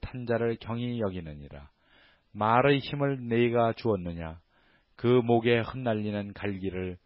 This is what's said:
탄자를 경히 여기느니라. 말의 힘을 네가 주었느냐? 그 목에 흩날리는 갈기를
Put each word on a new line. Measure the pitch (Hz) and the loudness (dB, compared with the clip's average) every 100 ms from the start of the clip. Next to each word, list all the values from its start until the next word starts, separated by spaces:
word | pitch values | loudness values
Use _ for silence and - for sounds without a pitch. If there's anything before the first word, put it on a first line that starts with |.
탄자를 | - 127 117 113 117 113 | -6 -8 -2 0 0 -2
경히 | 107 117 120 120 | -6 -6 -4 -2
여기느니라. | 101 90 80 73 71 71 71 _ _ _ _ _ _ | -2 -4 -10 -12 -14 -18 -20 _ _ _ _ _ _
말의 | 104 107 117 139 143 | -2 4 6 6 4
힘을 | - 143 139 139 117 | 0 -2 -2 -2 0
네가 | 117 120 117 117 | 2 4 4 2
주었느냐? | 113 117 101 87 82 82 80 _ _ _ _ _ - | 0 0 0 -2 -8 -8 -12 _ _ _ _ _ -2
그 | 117 | 4
목에 | 123 117 117 113 117 | 4 6 4 4 2
흩날리는 | 110 131 127 107 104 104 101 | 0 -4 -2 -2 -2 -4 -6
갈기를 | 98 104 98 95 90 92 90 | -6 -6 -4 -4 -4 -6 -8